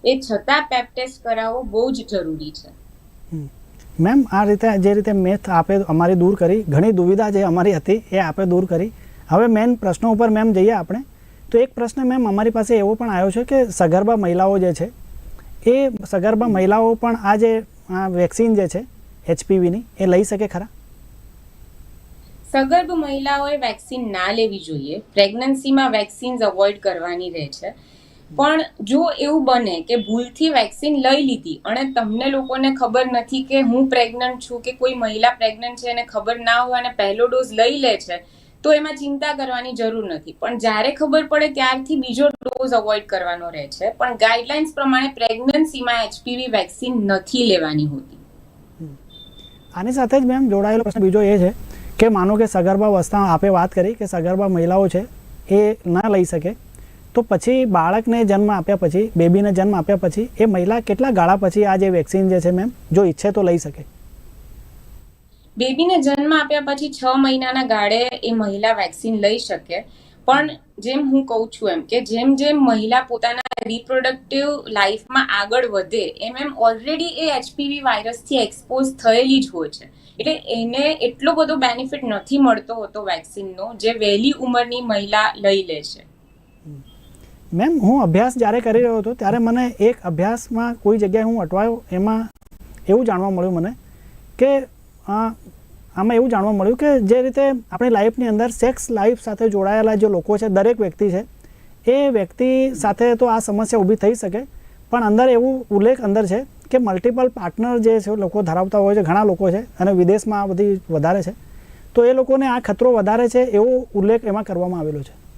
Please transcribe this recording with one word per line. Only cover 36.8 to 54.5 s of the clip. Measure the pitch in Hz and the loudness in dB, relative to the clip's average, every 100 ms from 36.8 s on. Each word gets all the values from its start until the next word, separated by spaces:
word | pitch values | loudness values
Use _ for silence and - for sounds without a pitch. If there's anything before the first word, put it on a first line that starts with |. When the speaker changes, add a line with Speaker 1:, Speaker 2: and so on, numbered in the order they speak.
| 247 240 | -4 -4
Speaker 1:
પહેલો | 196 208 247 | -4 0 0
ડોઝ | 254 240 | 0 -4
લઈ | 214 233 285 | 0 0 2
લે | 262 208 | -2 -2
છે, | - 175 - - _ _ | -6 -12 -14 -20 _ _
તો | 302 | 2
એમાં | 302 302 269 | 2 0 -8
ચિંતા | 285 277 294 | -8 -6 -6
કરવાની | 277 262 247 254 | -6 -6 -6 -8
જરૂર | 233 226 226 202 | -6 -4 -4 -8
નથી. | 156 160 | -10 -12
પણ | - 220 240 | -10 -8 -4
જ્યારે | 220 214 247 | -2 0 -2
ખબર | 285 302 311 302 | -2 0 0 0
પડે | 302 302 | -2 -2
ત્યારથી | 277 262 262 269 302 | 0 -2 -2 -4 -6
બીજો | 254 226 285 | -4 0 0
ડોઝ | 294 - 247 262 | 0 -10 -6 -2
અવોઇડ | 240 214 214 208 | -2 0 -4 -4
કરવાનો | 190 175 175 170 | -6 -4 -6 -10
રહે | 160 139 | -12 -14
છે. | - 196 | -6 -6
પણ | 226 254 233 | -4 -4 2
ગાઈડલાઇન્સ | 220 233 240 294 311 - | 2 2 -2 -4 -4 -2
પ્રમાણે | 269 262 269 | 0 0 -2
પ્રેગ્નન્સીમાં | 269 233 226 262 294 311 269 247 240 220 | -2 -4 -2 0 0 0 -2 -4 -2 -4
એચ | - | -8
પી | - 247 | -8 -8
વી | 254 | -2
વેક્સિન | 214 180 - 254 | -2 -4 -8 -4
નથી | 247 202 190 190 247 240 | -2 0 -2 -2 0 2
લેવાની | 180 156 151 151 | 2 0 -2 -2
હોતી. | 139 135 - - - - - - - | -4 -14 -20 -20 -20 -20 -20 -20 -18
Speaker 2:
હમ. | 160 139 - - - - - - - - | -18 -18 -20 -20 -20 -20 -20 -20 -18 -8
આની | 208 | -4
સાથે | 262 247 269 | -2 2 2
જ | 254 | 2
મેમ | 262 262 | 2 2
જોડાયેલો | 196 208 220 | 2 2 2
પ્રશ્ન | 226 196 | 0 2
બીજો | 190 202 | 2 4
એ | 202 202 | 4 4
છે | 180 226 - - - - | 2 0 -14 -16 -16 0
કે | 220 | 2
માનો | 208 185 208 | 4 2 2
કે | 220 | 2
સગર્ભા | 190 180 196 214 | 2 2 2 2
અવસ્થામાં | 196 165 208 196 | 2 0 0 2
આપે | 160 202 | 2 2
વાત | 185 185 | 2 2
કરી | - 185 | 0 -2
કે | 233 202 | -2 -6
સગર્ભા | 175 170 190 | -4 -2 0
મહિલાઓ | 196 | 0